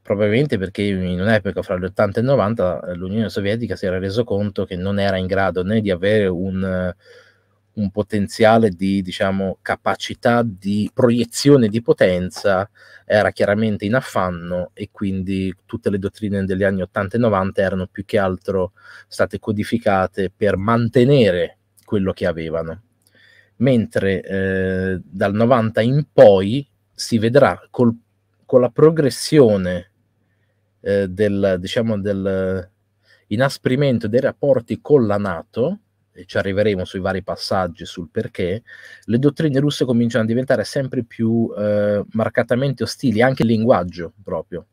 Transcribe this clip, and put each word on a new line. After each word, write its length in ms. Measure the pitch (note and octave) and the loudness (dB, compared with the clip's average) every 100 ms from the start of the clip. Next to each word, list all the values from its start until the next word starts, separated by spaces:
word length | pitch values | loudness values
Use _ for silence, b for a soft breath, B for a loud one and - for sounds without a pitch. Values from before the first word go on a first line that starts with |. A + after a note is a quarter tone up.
Probabilmente 560 | - G2+ G#2 A2+ D3 G#2+ | -4 0 2 2 0 -2
perché 240 | F#2 G2+ | -4 -4
in 380 | G2+ F#2+ F2+ F2+ | -2 -2 -2 -2
un'epoca 420 | G2 A2 G2 F#2 | 2 0 0 -6
fra 160 | - F2+ | -4 -4
gli 60 | |
ottanta 340 | F#2 - G#2 G2 | -4 0 0 0
e 40 | |
il 60 | B2 | 0
novanta 680 | C3+ G2 A2+ F2+ D#2 F2+ | 2 0 0 -2 -2 -8
l'Unione 360 | F2 F#2 G#2+ G2+ | -8 -6 -4 -4
Sovietica 460 | G#2+ G2+ A2+ A#2 F2 | -4 -4 -4 -4 -4
si 100 | F#2+ | -4
era 140 | F#2 | -4
reso 240 | F#2+ G#2 | -2 -2
conto 420 | A#2 G2+ G#2 F#2+ F#2+ | -2 -2 -2 -4 -6
che 100 | F2+ | -6
non 240 | F#2+ G2+ | -4 -2
era 180 | G2 F#2+ | 0 -2
in 100 | F#2 | -2
grado 360 | F#2+ F#2+ F2 | 0 0 -2
né 180 | F2+ A2 | -2 0
di 80 | G2+ | 0
avere 380 | F2 G2 G#2+ G2 | 0 2 2 0
un, 680 | F2 F#2+ F#2+ F#2+ F#2 F2+ F2 b b b b b b _ | -2 -4 -4 -4 -4 -4 -8 b b b b b b _
un 180 | - G2 | -6 -4
potenziale 800 | G#2 G2+ G#2+ F#2+ - A2 A2+ A2 | -4 -4 -2 -4 2 4 6 4
di, 320 | E2+ F#2+ G2 | 0 0 0
diciamo, 560 | F2+ - G2 G2 F#2+ - | -2 -4 -2 -2 -4 -6
capacità 800 | - G2 G#2+ F#2+ - A2+ B2 A#2+ | -8 -4 -2 -4 -8 -2 0 2
di 460 | A#2 F#2+ G2 G#2 G#2 | 0 -4 -4 -2 -2
proiezione 760 | - A#2+ A#2+ A#2 - C#3+ C#3 A2 | 2 2 2 -2 0 6 6 6
di 120 | A2 | 0
potenza, 880 | A#2 - G2+ F2+ F2+ - G2+ F#2 G2 B B B | 0 2 4 2 -4 -4 0 0 -2 B B B
era 280 | - G#2 F#2+ | 0 2 2
chiaramente 540 | - G2+ G2+ A2 G2+ G2+ | 0 0 2 0 -2 -2
in 100 | B2+ | -2
affanno, 760 | - A2+ F#2 F2 F2 F2+ F2 | -2 -4 -2 -4 -6 -6 -8
e 160 | - G#2 | -12 -16
quindi 640 | - G2+ F#2+ F#2 F#2+ F#2+ F2 _ | -8 -6 -4 -4 -4 -4 -8 _
tutte 240 | A#2 A2+ | -6 -4
le 80 | G2 | -2
dottrine 480 | G2 - G#2+ G2 F#2+ | -4 -6 -4 -2 -2
degli 180 | F#2+ | 0
anni 180 | G2 G2 | 0 0
ottanta 360 | F2+ A2 G2 A#2 | -4 -4 -4 0
e 20 | |
novanta 420 | A#2+ G2 F#2+ F#2 | 2 2 0 0
erano 260 | F#2+ F#2 F2+ | -2 -2 -6
più 180 | - F#2+ | -10 -4
che 140 | A2 | -2
altro 540 | F#2+ F#2 - F#2+ F2+ B B B B | 0 -2 -4 -4 -4 B B B B
state 320 | - F#2+ G2+ | -4 -4 -2
codificate 920 | - G#2 G#2 A#2 A2 F#2+ F#2 - F#2 _ | -4 -4 -2 -2 2 2 0 -2 -6 _
per 200 | G2+ F#2 | -2 0
mantenere 1040 | G2+ A#2 A2+ C3 B2 C#3+ G#2 F2+ E2 _ _ _ | 0 0 2 2 4 4 4 2 -4 _ _ _
quello 300 | _ G#2+ F#2 | _ -2 -2
che 140 | - F#2 | -2 -4
avevano. 540 | E2 D#2+ D#2+ D#2+ E2 _ _ _ b b b b _ | -4 -6 -6 -6 -12 _ _ _ b b b b _
Mentre, 640 | B2 B2 G2+ - G2 F#2 | 2 2 0 -2 0 -2
eh, 800 | - F#2+ F#2+ F#2+ F#2+ F#2 F#2+ F#2 | -4 -4 -2 -2 -2 -2 -2 -4
dal 300 | - F#2+ G2+ | -8 -4 -2
novanta 480 | G#2 A#2 B2+ A2 A2 | 0 2 2 2 0
in 240 | A#2 C#3 D3 | 0 0 0
poi 540 | - A#2 G2 G2 C3 C#3 _ _ | 8 8 8 4 -2 -6 _ _
si 240 | - - A#2 | -16 -2 0
vedrà 420 | A2+ C3+ A#2 F2 - | 4 4 4 2 -10
col, 240 | - A#2+ A#2 _ _ _ _ - | 0 0 0 _ _ _ _ 0
con 160 | B2+ | 2
la 80 | A#2+ | 2
progressione, 1200 | - D3+ D#3+ C#3 - - D3+ A#2+ G2+ F2+ F2+ F2 _ _ _ _ _ _ _ _ _ | 4 4 4 -2 -2 0 6 6 4 0 -6 -8 _ _ _ _ _ _ _ _ _
eh, 260 | - G2+ G2 | 0 0 0
del, 500 | F2+ G#2 G2 G2 F#2 | 0 0 2 0 0
diciamo, 400 | F#2 - A2+ G#2 | -2 -2 -2 -2
del 720 | G2 G2 F#2+ F#2+ F#2 F#2+ F#2 _ _ _ b b b | -2 -2 -2 -2 -2 -4 -8 _ _ _ b b b
inasprimento 800 | G#2+ C#3 - - B2+ C#3+ A#2+ A#2 | -2 -2 0 -2 0 2 0 0
dei 140 | A#2+ | 0
rapporti 580 | C3+ - C#3+ B2+ A#2 A2+ | 0 -2 2 2 0 -8
con 240 | - D3 A2 | 2 2 4
la 120 | G2+ | 0
nato, 600 | G2+ E2 - - C#3 G#3 _ _ _ - | -2 -6 -8 -4 -4 -4 _ _ _ -20
e 60 | |
ci 140 | F#2 A2 | -6 -4
arriveremo 480 | G2 G2 G#2+ F#2+ F#2 | -2 0 0 0 -4
sui 160 | G2 | -4
vari 220 | F#2 F#2+ | -4 -4
passaggi 600 | F2+ E2+ - G2+ F2+ D#2+ E2 | -6 -10 -2 -2 -2 -6 -14
sul 220 | - E2+ | -12 -8
perché, 540 | - A2 - F2+ G#2+ B B B B | -8 -8 -4 -4 -4 B B B B
le 160 | - A#2+ | -2 2
dottrine 400 | C#3+ C#3 D#3+ C3+ | 2 2 0 2
russe 240 | D3 C#3+ | 0 0
cominciano 400 | B2+ A#2+ A#2 A#2 | 0 2 2 0
a 40 | A2 | 0
diventare 360 | A#2 C3 B2+ | -2 0 -2
sempre 400 | B2 D3 C3 C3 | 0 -4 -4 -6
più, 480 | A#2 - A2+ A#2 A#2 - | -8 -4 0 0 -2 -2
eh, 480 | G#2 G#2 G#2 G#2 G2 | -2 0 0 -2 -2
marcatamente 720 | A2 G#2+ - A#2+ B2 C#3 A#2+ | -4 -2 -2 0 0 -2 -2
ostili, 380 | A2+ - C3 G#2+ | -6 -2 -2 2
anche 200 | B2+ C3 | 2 2
il 80 | A2+ | 0
linguaggio 640 | A2+ A2+ G#2+ F2+ F2 E2 _ | 2 2 2 0 -8 -14 _
proprio. 420 | F#2+ F2 - F2 - | -8 -8 -8 -14 -14